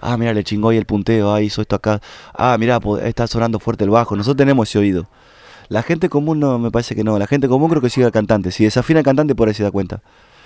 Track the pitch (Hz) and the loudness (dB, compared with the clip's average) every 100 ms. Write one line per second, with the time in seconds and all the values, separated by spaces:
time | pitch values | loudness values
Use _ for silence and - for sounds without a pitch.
0 | - 120 117 107 95 104 113 113 98 104 | -4 -2 0 -2 -2 0 2 0 0 -4
1 | 98 113 101 107 104 107 107 101 107 104 | 0 0 2 0 -2 -4 -4 -2 -2 -4
2 | - - - - 123 120 117 120 110 104 | -6 -20 -18 -2 0 0 0 0 0 -4
3 | 117 117 117 117 117 110 - 113 101 110 | -4 -4 -4 -2 -2 -2 -4 -2 2 2
4 | 117 101 104 139 139 135 107 107 101 92 | 2 -2 -2 2 4 4 2 0 0 0
5 | 80 _ - - - - - 104 117 165 | -6 _ -20 -20 -20 -20 -6 -6 -2 -2
6 | 170 147 151 156 143 123 117 117 120 107 | 0 0 0 0 0 0 0 -2 -4 -4
7 | 107 107 101 139 131 131 160 160 123 135 | -2 0 0 0 2 2 2 2 0 2
8 | 120 110 104 107 90 - 110 123 123 160 | 2 2 2 0 0 2 2 2 2 2
9 | 135 135 151 131 110 104 104 98 95 98 | 4 2 0 2 0 0 -2 -2 -4 -8
10 | _ _ _ _ | _ _ _ _